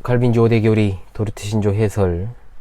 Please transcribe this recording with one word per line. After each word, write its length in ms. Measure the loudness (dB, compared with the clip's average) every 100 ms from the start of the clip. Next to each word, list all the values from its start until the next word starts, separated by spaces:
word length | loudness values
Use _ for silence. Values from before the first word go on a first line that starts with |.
갈빈조 400 | -2 2 2 4
오대교리 560 | 4 4 2 2 2 -2 -8
도르트신조 640 | -6 -6 -6 -4 -2 0
해설 540 | 0 0 0 0 -2 -6 -10 -16 -14